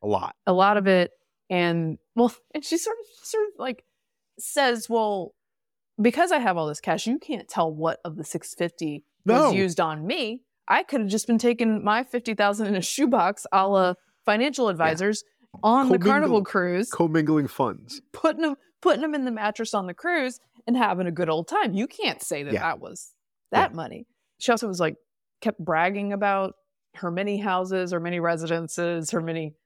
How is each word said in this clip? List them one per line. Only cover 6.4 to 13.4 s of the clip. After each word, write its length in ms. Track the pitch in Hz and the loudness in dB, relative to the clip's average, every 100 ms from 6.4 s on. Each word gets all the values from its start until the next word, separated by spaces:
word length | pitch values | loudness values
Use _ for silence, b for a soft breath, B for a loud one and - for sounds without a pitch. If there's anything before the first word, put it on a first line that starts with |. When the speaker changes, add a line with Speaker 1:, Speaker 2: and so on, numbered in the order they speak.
| 226 175 | 2 0
Speaker 2:
all 100 | 156 | -2
this 140 | 147 | -4
cash, 260 | - 165 - | -2 -2 0
you 120 | 269 | -4
can't 260 | - 247 - | -4 -10 -6
tell 260 | - 165 | -2 -2
what 280 | 151 165 - | 0 -2 -2
of 120 | - 156 | -8 -10
the 80 | |
six 280 | 156 170 - | -8 -8 -10
fifty 500 | - 170 - 160 147 _ _ - | -6 -6 -4 -8 -8 _ _ 2
was 260 | 233 302 | 4 4
Speaker 1:
No. 0 | |
Speaker 2:
used 260 | 196 190 170 | 4 0 0
on 280 | 165 156 160 | -2 -2 -4
me. 360 | 339 233 240 _ _ - | -4 -4 -8 _ _ 0
I 160 | 269 | 0
could 200 | 381 285 | 2 -2
have 80 | 208 | 0
just 160 | 214 - | -2 2
been 100 | 226 | 2
taking 460 | 240 233 226 220 | 2 2 0 0
my 180 | 208 214 | 0 0
fifty 300 | 262 - 240 | 0 -6 -4
thousand 320 | 214 202 202 214 | 2 2 2 0
in 60 | |
a 60 | 202 | 0
shoebox, 640 | 170 - 269 240 180 202 | -2 0 2 4 2 0